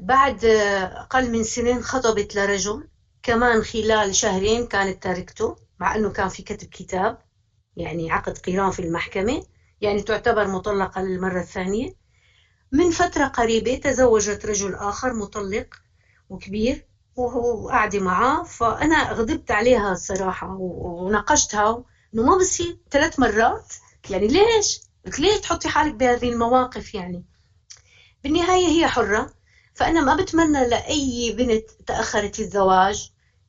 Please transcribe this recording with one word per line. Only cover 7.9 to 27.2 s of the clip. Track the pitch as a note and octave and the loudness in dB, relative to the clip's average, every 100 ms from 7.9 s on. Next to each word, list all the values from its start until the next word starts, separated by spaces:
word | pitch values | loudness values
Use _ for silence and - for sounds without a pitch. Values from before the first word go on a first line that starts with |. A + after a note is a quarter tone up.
| E3 D#3+ | -6 -4
عقد | E3+ - - | -4 -4 -8
قيران | - F#3 G3 | -4 -2 -2
في | F#3 | -2
المحكمة، | F3 E3+ - G3 G3 D#4 - _ _ _ | -4 -4 -4 -4 -2 -4 -8 _ _ _
يعني | G#3 G3+ | -2 -2
تعتبر | G3+ G#3 A#3+ G#3+ G3+ | -2 -2 0 0 0
مطلقة | F#3+ G3 G3+ F#3 F#3+ | -2 -2 -2 -2 -4
للمرة | F#3+ F#3 F3+ F3+ | -6 -4 -4 -4
الثانية. | F3 G3+ F#3 G#3 C#4+ - _ _ _ _ _ _ _ | -6 -6 -4 -4 -6 -10 _ _ _ _ _ _ _
من | C4+ F4 | 2 2
فترة | D#4+ F4 F4 | 4 0 2
قريبة | C#4+ - A3+ A3+ G#3+ | 0 2 2 2 0
تزوجت | C4+ D4 A#3 B3+ A3 G3+ G3+ G#3+ | -2 0 4 4 4 2 -4 -4
رجل | G3+ G3 | -4 -4
آخر | F3+ G3+ G3+ B3+ | -6 -6 -4 -4
مطلق | A#3 G3+ A3 G3 G#3+ B3+ - _ _ _ _ _ | -4 -6 -8 -6 -6 -8 -16 _ _ _ _ _
وكبير، | F#3 - G#3 A3+ D4 - _ _ - | -18 -10 -2 -2 -2 -8 _ _ -6
وهو | B3 B3+ A#3+ G#3+ F#3+ | -4 -2 -2 -4 -2
قاعدة | B3 G#3+ G3 | 0 0 0
معاه، | F#3 F3+ A#3+ D#4 | 0 2 2 0
فأنا | F4 - A#3 - D4+ D#4 C4 | -4 -2 -2 0 2 2 2
غضبت | G#3 A3+ D#4 - | -2 -2 -2 -2
عليها | G#3+ A#3+ A#3+ G3+ | 2 2 2 0
الصراحة | F3+ - G3 F#3+ F3+ F3+ F#3+ | -4 -4 -4 -4 -4 -8 -8
و-، | F#3 E3 F3+ E3+ | -8 -8 -10 -6
وناقشتها | F#3 G#3 G#3 D4 - G#3+ G#3 A#3 - _ _ | -2 -2 2 2 2 0 0 0 -8 _ _
إنه | A3 | 0
ما | B3 F#4 | 4 4
بصير | F4+ - E4+ E4+ _ | 4 0 -4 -6 _
ثلاث | C#4+ D#4+ - | 0 0 2
مرات، | A#3+ G#3 A#3 A4 - - _ _ - | 2 4 2 0 -8 -20 _ _ -6
يعني | F#3+ G#3 | -2 2
ليش؟ | D4+ A4 A4+ G4+ - - _ - | 4 6 4 2 -4 -10 _ -12
قلت: | A3 | 0
"ليش | E4 G#4 | 2 2
تحطي | - E4 E4 | 0 -4 0
حالك | D4 D4+ | 0 0
بهذه | G#3+ B3+ B3 B3 | 2 2 2 0
المواقف | A#3 A#3 B3 B3 A3+ - | 0 2 4 2 -4 -10
يعني؟" | G3+ F3+ F3+ | -10 -8 -10